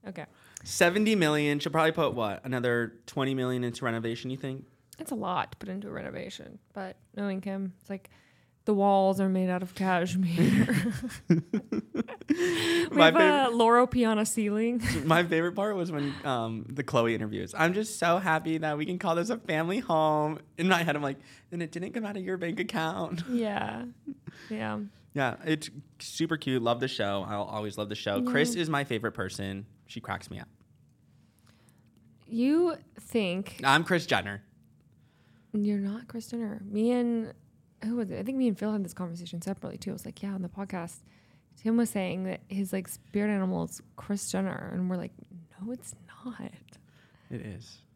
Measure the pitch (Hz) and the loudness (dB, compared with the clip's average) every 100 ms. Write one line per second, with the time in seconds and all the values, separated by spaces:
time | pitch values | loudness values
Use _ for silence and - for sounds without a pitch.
0 | 208 180 147 _ - - - - 175 190 | -14 -14 -14 _ -18 -16 -8 4 4 6
1 | 214 214 156 151 147 147 156 156 160 165 | 4 4 4 4 2 0 0 2 2 4
2 | 147 117 107 98 131 127 123 120 117 - | 0 0 -2 -4 -4 -2 2 2 0 -6
3 | - - 135 135 127 127 123 117 127 113 | -8 -2 0 0 0 0 -2 -4 -4 -2
4 | 113 117 127 131 139 131 - _ _ - | -4 -4 -6 -8 -8 -10 -14 _ _ -14
5 | 311 240 196 180 - - 202 190 202 - | -8 -6 -2 -2 -4 -8 -10 -10 -8 -10
6 | - - - - - 208 _ - 190 190 | -8 -10 -10 -12 -16 -18 _ -12 -12 -14
7 | _ - 202 190 196 196 190 180 - 196 | _ -8 -6 -4 -4 -4 -6 -10 -12 -12
8 | - - _ _ _ _ - 208 202 196 | -12 -20 _ _ _ _ 2 4 6 6
9 | 190 190 190 190 185 180 180 - 190 180 | 6 4 2 4 2 0 -4 -2 2 4
10 | 175 180 185 170 - - - 233 220 - | 2 2 2 4 6 6 4 4 0 -4
11 | 254 - - 165 - 214 - 220 - - | -6 -10 2 2 2 -6 -2 -6 -4 -6
12 | - 466 - 339 359 339 339 339 339 - | -6 -8 -2 0 2 2 2 2 2 8
13 | 320 330 311 294 262 233 226 240 247 247 | 8 8 6 6 4 4 6 8 6 4
14 | 226 214 214 - 208 208 226 240 220 165 | 2 4 0 0 0 0 0 0 0 -2
15 | 143 160 170 165 170 208 202 202 170 151 | 4 4 6 2 2 0 -2 -2 -2 -2
16 | 143 135 151 127 113 113 113 135 135 131 | -4 -4 -2 -2 -2 -6 -8 -8 0 4
17 | 117 113 107 104 95 - 160 185 214 - | 4 2 -2 -4 -6 2 2 2 -2 0
18 | 170 175 185 160 160 160 156 147 156 180 | 2 2 2 0 0 -2 -2 -2 -2 -2
19 | 196 165 175 226 - 156 165 202 - 160 | 0 0 0 -4 -2 0 0 -2 2 4
20 | 156 151 151 156 - - 175 180 165 147 | 4 4 0 -2 -10 -2 2 4 2 0
21 | 143 135 - - _ 175 165 170 180 233 | -2 -4 -10 -20 _ -8 -6 -6 -8 -6
22 | 208 208 185 185 170 - 214 214 160 190 | -6 -6 -6 -4 -4 -4 -2 -2 -2 -2
23 | 165 165 175 240 220 202 208 220 247 240 | -4 -6 -4 -2 -2 -2 -4 -6 -10 -12
24 | 311 277 - - - 214 220 214 208 - | -14 -14 -14 -18 -10 -6 -4 -6 -8 -12
25 | - - 131 113 165 156 - 147 - _ | -10 0 0 0 -2 -2 -2 -14 -20 _
26 | - - 160 160 139 127 117 120 135 - | -12 -4 0 0 0 0 2 2 0 -2
27 | 101 101 95 104 101 107 107 101 104 104 | -2 -2 -4 -4 -4 -4 -6 -6 -6 -4
28 | - 101 247 123 156 233 160 143 139 113 | -2 0 2 2 2 0 -2 -2 -2 -2
29 | 110 - 95 - 98 98 104 - _ - | -2 -4 -8 -6 -6 -8 -10 -20 _ -14
30 | - 101 - - - _ _ _ _ _ | -8 -8 -8 -14 -14 _ _ _ _ _
31 | _ _ _ _ _ _ _ _ _ _ | _ _ _ _ _ _ _ _ _ _
32 | _ _ - 226 254 311 349 311 - - | _ _ -8 0 4 4 4 0 -10 -20
33 | - 233 196 180 202 - 131 143 165 180 | -4 0 0 -2 -6 0 6 6 6 0
34 | 143 110 95 101 - _ _ _ _ _ | 4 0 2 -6 -10 _ _ _ _ _
35 | _ _ _ _ _ 214 208 208 196 214 | _ _ _ _ _ -2 0 0 -2 -6
36 | 233 233 220 233 220 214 196 202 233 247 | -10 -12 -8 -6 -6 -6 -6 0 2 4
37 | 240 233 226 - _ _ _ _ 214 240 | 2 0 -2 -10 _ _ _ _ -4 -2
38 | 208 - 202 269 254 190 208 214 185 - | -4 -4 -4 2 2 2 -2 -2 -4 -6
39 | 180 170 175 170 180 196 - - - - | -8 -8 -10 -8 -6 -6 -8 -8 -8 -8
40 | - - 202 190 175 - 196 185 170 - | -10 -10 -8 -6 -6 -8 -8 -6 -8 -12
41 | - _ _ _ _ - 220 233 233 208 | -20 _ _ _ _ -6 2 2 2 0
42 | 185 180 185 185 - 196 196 190 175 - | -2 -2 -4 -6 -6 -4 -2 -2 -4 -12
43 | - 202 208 202 190 180 170 - - - | -4 0 2 2 0 0 -4 -8 -18 -18
44 | - 202 - 190 190 - - - 185 185 | -6 -4 -2 -2 -2 -4 -6 -4 -2 -2
45 | - - - 180 165 - 202 247 - - | -6 -12 -20 -20 -20 -14 -10 -10 -12 -18
46 | 170 - 247 233 - - - - _ _ | -20 -14 -12 -10 -12 -14 -20 -20 _ _
47 | _ _ _ 117 110 92 113 - _ | _ _ _ -10 -8 -12 -14 -20 _